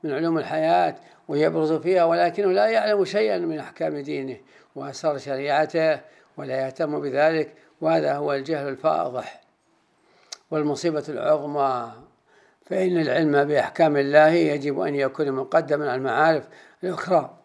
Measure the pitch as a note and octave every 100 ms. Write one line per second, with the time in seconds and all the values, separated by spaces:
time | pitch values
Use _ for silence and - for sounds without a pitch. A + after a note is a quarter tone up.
0 | D#3+ C#3+ E3 E3 - D#3 D#3+ F3 E3+ D3
1 | - - - C#3+ D#3 E3 D#3 D#3+ E3+ F#3
2 | E3 E3+ F3 E3+ G3+ F#3 G#3+ A3+ G#3+ G#3
3 | F3+ G3 A3 F#3+ E3+ D#3 B2+ - D#3+ D3
4 | C#3 D3 C3+ A#2 - - _ - C#3 C3+
5 | D#3+ C#3+ C#3+ C3+ C#3+ C#3+ D#3 E3 D#3+ D3
6 | - _ _ - C#3+ C3 C3 C3 D#3 D3+
7 | C#3+ C3 D#3 D#3+ D3 - _ _ D#3+ E3
8 | D3+ C#3+ D3 C#3 C#3 D#3 C#3+ C3 D#3 D#3
9 | - B2 - - _ _ _ _ _ _
10 | _ _ _ - _ D#3 D3+ C#3 E3+ D#3
11 | C#3+ C#3 C3 D#3 D3 D3 C#3 B2+ A#2 A2
12 | D3 _ _ _ _ _ _ F3+ F#3+ F3
13 | D3+ B2+ D#3 C#3+ D3 D3 - - D#3+ D3
14 | C#3 D3 D#3 E3+ D#3+ D3 C#3+ C#3+ D#3 C#3+
15 | C3+ C3 D3 C3 C3+ E3 D3+ D3 D3 B2
16 | C3 A#2 D#3 D#3+ - - - _ F3+ E3+
17 | - F3 C3 -